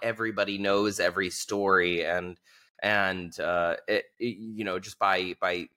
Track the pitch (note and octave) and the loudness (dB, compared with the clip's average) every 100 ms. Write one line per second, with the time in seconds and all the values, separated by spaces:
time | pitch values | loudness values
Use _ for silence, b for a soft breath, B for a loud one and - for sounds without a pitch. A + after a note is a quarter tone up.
0 | A#2 A2 A2+ G2+ G2+ G2 G2+ G2+ G#2 F#2+ | -4 -2 -2 0 0 0 2 2 2 2
1 | F2+ F2+ F2+ - - G2+ G2 F#2+ F2 E2+ | 0 2 -2 -4 -4 0 4 4 4 2
2 | D#2+ F2+ F2+ F2 b b b - G2+ G#2 | 0 -2 -4 -10 b b b -4 0 2
3 | F#2+ F#2 F2 - D#2+ F2 E2+ - - G#2 | 2 -2 -6 -4 0 2 2 0 0 -2
4 | - - A#2 G2 A2+ G#2+ G#2 F#2 G2+ - | -2 -6 -6 -6 -10 -6 -4 -4 -8 -2
5 | G2+ F#2+ F#2 E2+ F#2 F2+ E2 | 2 2 -2 -2 -2 -2 -6